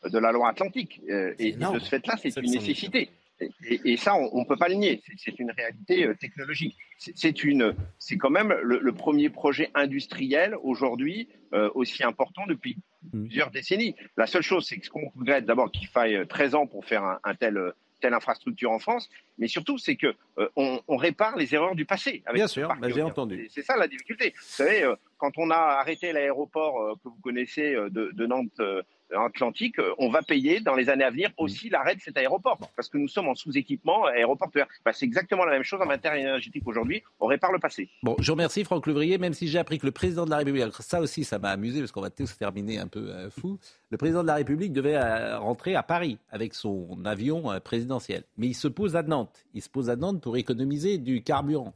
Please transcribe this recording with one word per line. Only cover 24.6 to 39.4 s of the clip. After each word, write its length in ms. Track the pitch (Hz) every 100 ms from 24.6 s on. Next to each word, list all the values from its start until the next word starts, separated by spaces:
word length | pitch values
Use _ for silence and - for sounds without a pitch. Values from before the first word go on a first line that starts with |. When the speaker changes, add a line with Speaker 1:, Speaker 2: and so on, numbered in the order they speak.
| 143 214
Speaker 1:
euh, 120 | 143 113 _ _
quand 140 | 143 147
on 120 | 165
a 60 | 160
arrêté 580 | 160 139 135 156 175
l'aéroport, 680 | 156 143 135 147 156 156 131
euh, 140 | 107 107
que 60 | 123
vous 80 | 117
connaissez, 500 | 127 123 123 - 147
euh, 160 | 127 101
de, 220 | 95 107
de 120 | 104 117
Nantes, 320 | 127 117 -
euh, 240 | 104 95 - _ _
Atlantique, 640 | 95 117 - 123 - 123 117
euh, 140 | 98 98
on 120 | 127
va 120 | 147
payer 400 | 151 147 131 190
dans 120 | 220
les 160 | 131 123
années 140 | 135
à 60 | 135
venir 220 | 120 202
Speaker 3:
Mm. 120 | -
Speaker 1:
aussi 240 | 160 - 226
l'arrêt 260 | 170 135 196
de 40 |
cet 140 | - -
aéroport, 400 | 131 185 254 - - -
parce 100 | 120
que 100 | 143
nous 120 | 143
sommes 180 | - 175
en 80 | 123
sous-équipement 720 | - 135 - 139 156 196 185
aéroportuaire. 600 | 123 117 139 180 147 139 - -
Bah, 80 |
c'est 120 | - 131
exactement 380 | 135 180 190
la 80 | 175
même 120 | 139
chose 180 | 131 196
en 40 | 175
matière 280 | 139 160
énergétique 500 | 151 135 135 120 147 127
aujourd'hui. 380 | 117 117 190 _ _
On 60 | 110
répare 260 | 135 180
le 80 | 185
passé. 300 | 160 - 92 _
Speaker 3:
Bon, 120 | 117 117
je 80 | -
vous 40 |
remercie 300 | 156 165 -
Franck 240 | 202 170 151
Louvrier, 300 | 147 160 185
même 160 | 180
si 160 | 151